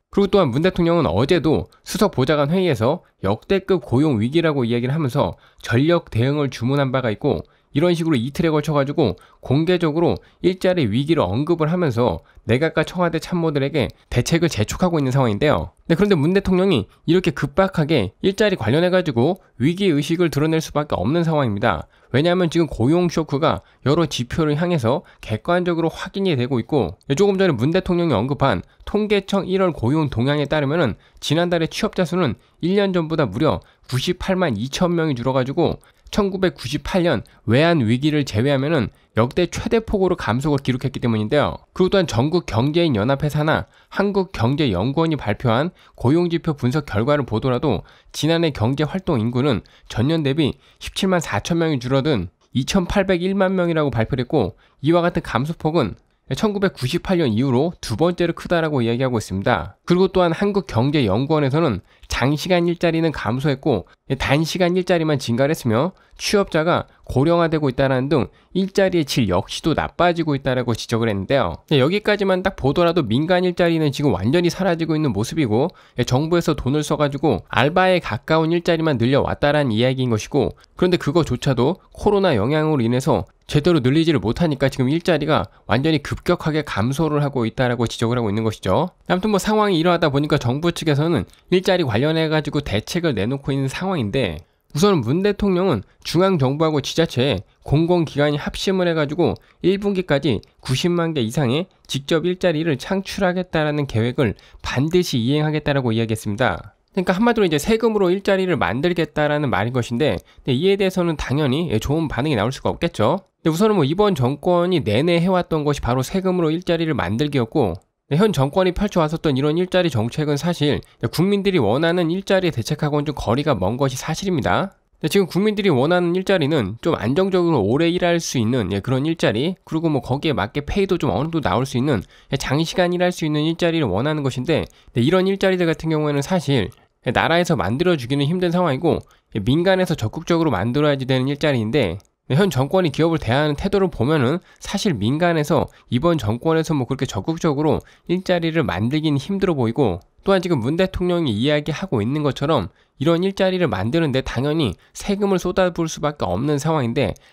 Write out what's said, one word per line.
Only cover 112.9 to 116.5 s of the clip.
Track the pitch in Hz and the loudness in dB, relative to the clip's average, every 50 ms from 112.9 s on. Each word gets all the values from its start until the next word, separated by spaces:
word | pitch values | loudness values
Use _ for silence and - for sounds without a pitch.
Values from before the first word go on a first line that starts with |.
| - - 104 120 156 196 - _ _ _ | -2 0 0 0 0 0 -4 _ _ _
근데 | - 170 156 | -2 -2 0
우선은 | 165 214 220 214 | 2 2 2 4
뭐 | 190 147 | 2 2
이번 | 131 160 190 214 208 190 | 2 2 2 2 2 2
정권이 | - 127 120 143 143 - 185 180 175 175 180 185 156 | 2 0 0 -2 -2 0 0 2 2 2 2 0 0
내내 | 117 107 101 110 147 175 175 170 | 0 0 0 2 2 2 2 2
해왔던 | 165 190 190 180 175 - 165 156 147 | 2 2 0 0 0 -2 -2 -2 0
것이 | 147 147 - | 0 -2 -2
바로 | - - 120 131 | -2 -2 0 0
세금으로 | 127 - - 196 185 190 180 180 170 151 | -2 -2 -4 -2 -2 0 0 0 0 0